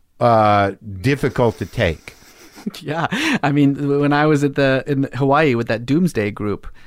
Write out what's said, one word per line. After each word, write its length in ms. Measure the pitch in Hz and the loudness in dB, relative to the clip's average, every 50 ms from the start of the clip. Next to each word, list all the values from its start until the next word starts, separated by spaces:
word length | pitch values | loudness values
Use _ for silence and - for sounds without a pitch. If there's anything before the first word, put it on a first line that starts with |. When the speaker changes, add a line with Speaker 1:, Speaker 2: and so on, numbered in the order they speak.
| _ _ _ - | _ _ _ 0
Speaker 1:
uh, 540 | 123 120 117 110 107 107 104 101 101 98 98 - - 107 101 92 92 | 2 2 4 4 4 4 4 4 2 0 -2 -6 -12 -14 -10 -4 -2
difficult 560 | 131 143 135 - 131 - - 123 113 - - | -2 -2 0 -2 -2 0 2 0 0 0 -2
to 80 | 104 | -6
take. 480 | 87 - - 110 87 78 - - - - - | -8 -4 -2 0 0 -2 -4 -8 -20 -20 -20
Speaker 2:
<laughs> 60 | - - - - - - - - - 208 - - | -20 -20 -20 -20 -20 -20 -18 -14 -12 -12 -12 -12
Yeah. 280 | 165 143 151 170 156 - - 254 302 320 269 190 - | -10 -8 -6 -4 -4 -4 -4 -2 -2 -2 -2 -2 0
I 80 | 143 | 0
mean, 240 | 143 147 143 139 139 | 2 4 4 2 2
w-, 260 | 143 143 139 139 143 143 | 0 -2 -2 0 0 2
when 100 | 143 147 | 2 2
I 140 | 147 151 | 2 2
was 180 | 151 156 139 143 | 2 2 2 0
at 100 | 143 139 | 0 0
the, 300 | 147 139 135 131 131 123 | 0 0 2 2 0 -2
in 220 | 147 143 135 139 - - | -2 -2 -2 -2 -4 -2
Hawaii 420 | 123 139 135 139 151 160 147 123 | -2 0 2 2 4 4 2 2
with 100 | 117 117 | 0 0
that 180 | - 117 110 120 | -2 -4 -4 -2
Doomsday 460 | 120 135 165 185 170 - 117 104 104 | 0 0 2 2 0 0 0 -2 -2
group, 380 | 104 - 104 104 98 - - - - - - | -4 -4 -4 -6 -6 -6 -8 -14 -16 -18 -20